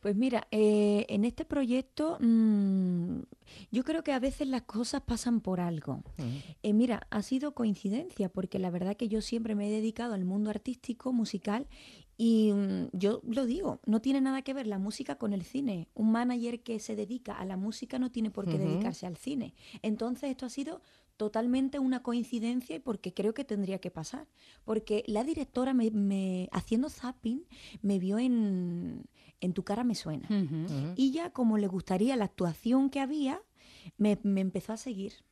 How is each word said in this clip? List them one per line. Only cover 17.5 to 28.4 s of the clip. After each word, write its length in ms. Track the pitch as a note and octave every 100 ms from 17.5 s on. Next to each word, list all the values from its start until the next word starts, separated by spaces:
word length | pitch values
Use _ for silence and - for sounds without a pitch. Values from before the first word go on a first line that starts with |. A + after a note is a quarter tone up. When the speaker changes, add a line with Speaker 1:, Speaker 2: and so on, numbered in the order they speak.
| F#3
Speaker 1:
música 420 | G3+ A3 A#3+ C4
no 140 | B3+
tiene 180 | B3 A3
por 140 | - F#3+
qué 80 |
Speaker 2:
Ujú. 120 | D#3+ D#3
Speaker 1:
dedicarse 360 | E3 A3 C4
al 120 | F3+ E3
cine. 360 | - C#4+ A#3+ - - G#3+
Entonces 480 | A3 G#3+ A3+ B3 C#4+
esto 160 | C4 B3+
ha 40 |
sido 300 | B3 C#4+ F4 _ _ _ _
totalmente 640 | G#3+ A3 A#3+ B3+ C4+ C#4+
una 240 | C4 B3+
coincidencia 720 | B3 A#3+ A3+ A#3 A3+ B3 B3 D#4+
y 20 |
porque 340 | - G#3 -
creo 220 | - G3+
que 80 | A3+
tendría 360 | C4+ G#3 F#3+ F#3+
que 100 | F#3+
pasar. 380 | - D#3 C4 D#4 _ - -
Porque 380 | - A3 A3 G#3 -
la 160 | G#3
directora, 500 | B3+ D#4+ C4+ - B3+
me, 160 | C4 A3
me, 580 | A3 G3+ G3 F#3+ F#3 F3+
haciendo 360 | F3+ - A3+ C#4+
zapping, 540 | - B3 B3+ A3+ B3+ F4 - - -
me 160 | G3+ G3
vio 220 | F#3 G#3
en, 840 | B3+ A#3+